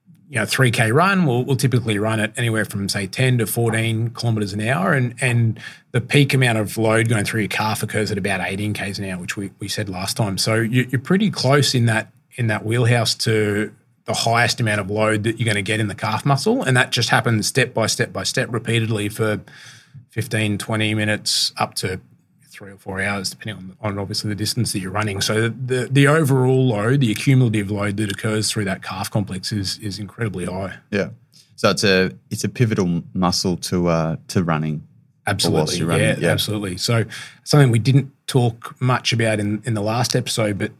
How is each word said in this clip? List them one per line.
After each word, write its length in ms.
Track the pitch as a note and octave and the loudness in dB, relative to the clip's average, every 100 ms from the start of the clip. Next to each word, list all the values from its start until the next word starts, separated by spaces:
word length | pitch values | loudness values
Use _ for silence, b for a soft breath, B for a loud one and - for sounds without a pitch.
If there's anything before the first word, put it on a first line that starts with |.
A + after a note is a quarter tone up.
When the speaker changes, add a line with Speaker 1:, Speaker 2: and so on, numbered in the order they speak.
| _ - _ | _ -20 _
Speaker 1:
you 80 | A#2 | -4
know, 100 | G2+ | -2
three 240 | - B2+ | 2 2
K 220 | A#2+ A2 | 2 2
run, 340 | C#3 F#3+ F#3+ D3+ | 4 4 4 2
we'll, 160 | A#2+ | 2
we'll 140 | B2+ B2+ | 0 0
typically 420 | - A#2+ A2+ G2+ | 2 2 0 0
run 220 | A2 A2 | 0 0
at 180 | A2 - | -2 -2
anywhere 260 | A#2 A2 | 0 0
from, 240 | F#2+ G2+ G2 | -2 -4 -4
say, 200 | G#2 F#2+ | -4 -4
ten 300 | - C3 A#2+ | 0 2 2
to 80 | G#2 | 0
fourteen 600 | A#2 A#2 A2+ A2+ A2 A#2 | 0 0 0 0 0 -2
kilometers 420 | - B2 G#2+ G2+ | -2 -2 0 -2
an 80 | G2+ | -2
hour, 320 | A2 D#3 F#3+ | -2 0 2
and, 240 | C#3 B2 - | 2 0 -2
and 380 | B2+ A#2+ A#2 G#2 B B B | 0 4 2 0 B B B
the 100 | A#2+ | -4
peak 320 | - D3 C#3 | 2 4 4
amount 260 | C3 B2+ A2 | 4 2 2
of 200 | G2 A2+ | 0 0
load 300 | A2 A2+ A2+ | 2 4 4
going 160 | A2 | 2
through 160 | F#2+ A2+ | 0 -2
your 80 | F#2+ | -2
calf 340 | - G#2+ G#2+ | -2 -2 -2
occurs 300 | A2 A2 G2 | -2 -2 -2
at 60 | G2 | -2
about 220 | G2 F#2 | -2 -2
eighteen 320 | F2+ G2 G#2 | -4 -4 -4
Ks 280 | G2 G2+ G2+ | -4 -6 -6
an 40 | F#2+ | -6
hour, 120 | F#2 | -8
which 180 | F2+ - | -8 -8
we, 140 | G2 - | -8 -8
we 80 | G2+ | -8
said 220 | - G2 | -6 -6
last 280 | F#2 F#2+ - | -6 -6 -2
time. 220 | G#2 F#2 | -2 0
So 220 | - A2 | 0 0
you, 260 | A2+ B2+ B2 | 2 0 0
you're 100 | B2 | -4
pretty 280 | - G3 G#3 | 0 2 2
close 460 | - B2+ D3 C#3+ | 0 2 4 4
in 120 | B2+ A#2 | 2 2
that, 260 | A2 - _ _ - | 0 -4 _ _ -4
in 100 | A2+ | -2
that 180 | G#2 | -2
wheelhouse 520 | A2 A#2+ A#2 A#2+ G#2+ - | 0 0 2 2 0 -2
to 580 | A#2 A2 G#2 G#2 G#2 - _ _ | 0 2 2 0 -4 -8 _ _
the 100 | - | -8
highest 460 | A2 A#2 A#2 A#2+ - | -4 0 2 2 2
amount 200 | A2 G#2 | 0 0
of 80 | F#2+ | -2
load 360 | G#2+ A2 G#2+ | 0 2 2
that 160 | A2 A2 | 0 0
you're 60 | G#2+ | 0
gonna 140 | G#2 | 0
get 200 | G2 A2 | 0 -2
in 80 | G#2 | -2
the 80 | - | -4
calf 280 | G#2+ A2 | -4 -2
muscle, 380 | C#3 C#3 G#3+ B3+ | 0 2 2 0
and 140 | C3+ B2+ | 2 2
that 160 | B2+ | 2
just 160 | B2 A2+ | 0 2
happens 400 | B2 A#2+ A2 F#2+ | 2 2 0 0
step 260 | C3+ B2 | 0 0
by 140 | A2+ G#2+ | 0 -2
step 240 | - A2+ | -2 -4
by 100 | G2 | -4
step 240 | F#2 C3+ A2+ | -4 -4 -4
repeatedly 560 | A#2+ A#2 A#2 A2 G#2+ G#2 | -4 -2 0 0 -2 -2
for 320 | - A2 G2+ - B B B B B - | -2 -2 -2 -6 B B B B B -12
fifteen, 460 | A#2 - A2 G#2+ G2+ | -8 -4 -2 0 -2
twenty 380 | - G#2+ G#2+ | -2 -2 0
minutes 580 | A2 G#2+ G#2 - - - - | 0 0 -2 -2 -2 -2 -2
up 180 | G#2+ | -4
to 260 | - F#2+ F#2 - _ _ _ _ | -2 -6 -6 -12 _ _ _ _
three 200 | - G2 | -20 -20
or 40 | G2 | -16
four 240 | G2 F#2+ | -10 -6
hours, 300 | G2 G2+ F#2 | -4 -4 -6
depending 440 | - A2+ F#2+ F#2 - | -8 -12 -10 -14 -8
on, 120 | G#2+ | -6
on 60 | G2+ | -6
obviously 300 | G2 G#2 G#2+ | -6 -6 -4
the 60 | |
distance 400 | G2+ G#2+ A#2+ G#2+ | -4 -4 -2 -2
that 60 | G#2 | -2
you're 100 | F#2 | -4
running. 320 | G#2 G#2+ F#2+ | -2 -2 -2
So 260 | - A2 A2+ | 0 0 0
the, 400 | A#2 B2 B2+ B2+ | -2 -2 -2 2
the 180 | C3+ C#3+ | 4 6
overall 580 | D#3 C#3 C3+ B2+ C3 C3 | 6 4 4 4 4 4
load, 340 | G#2 A2 C#3+ | 2 2 4
the 100 | A#2 | 2
accumulative 600 | G2+ C#3 C3 A#2+ G#2+ G2 | 2 4 6 6 2 -2
load 260 | G#2 G#2 G2+ | -2 -2 -2
that 160 | G#2 | -4
occurs 380 | F#2 A2 G#2+ G2+ | -2 -2 -2 -2
through 160 | A2 F#2+ | -2 -4
that 160 | F#2 | -6
calf 280 | - F#2+ - | -8 -8 -4
complex 400 | A2 G2 F#2 - | -2 -2 -6 -4
is, 280 | G#2 F#2 - | -4 -4 -6
is 200 | G#2 F#2 | -8 -8
incredibly 460 | G2 - A2+ F#2 | -12 -6 -6 -4
high. 320 | F#2 F#2+ F#2+ - _ | -6 -6 -8 -10 _
Speaker 2:
Yeah. 180 | G2+ A2+ - _ b b - | -2 -2 -6 _ b b -2
So 140 | G#2 | 0
it's 140 | F#2 | 2
a, 280 | G#2 F#2+ F#2 - - | 4 4 4 -2 -8
it's 160 | - | -4
a 60 | G#2+ | -4
pivotal 520 | - A2+ G#2 F2+ E2+ - | 0 0 2 0 0 -2
muscle 420 | F#2 F2+ - F#2+ E2+ | 0 0 0 -2 -2
to, 280 | - F#2 F2 | -2 0 2
uh, 300 | E2 D#2+ D#2 - | 2 0 -4 -2
to 160 | G2+ | -2
running. 420 | E2 D#2 D#2 D2+ - _ _ _ G#2 | 0 0 -2 -4 -10 _ _ _ -4
Or 40 | |
whilst 160 | G2+ E2+ | 0 2
Speaker 1:
Absolutely. 320 | D#2+ D#2 E2+ | 2 0 -2
Speaker 2:
you're 100 | E2 | 0
running, 180 | D#2+ - | 2 2
Speaker 1:
Yeah, 100 | - | 2
Speaker 2:
yeah. 140 | E2 | 0
Speaker 1:
absolutely. 440 | - - G#2 G2+ F2+ | 0 -2 -4 -6 -4
So 300 | - A#2 G2+ B B B | 0 0 0 B B B
something 260 | - D3 C3 | 2 6 6
we 80 | A2+ | 6
didn't 340 | C3 C3+ C3 _ - | 4 4 2 _ -2
talk 520 | C3 A#2+ A#2+ - - | 2 2 -2 -16 -4
much 360 | B2+ B2+ - | 0 0 0
about 260 | A#2 A2+ G#2+ | 0 0 0
in, 220 | G#2 G#2+ | -2 -4
in 80 | A#2+ | -2
the 80 | A2 | -2
last 340 | G#2 A#2+ B2 | -2 -2 0
episode, 440 | B2 - - G#2+ G2 | 0 -2 -2 -2 0
but, 140 | G#2+ | -4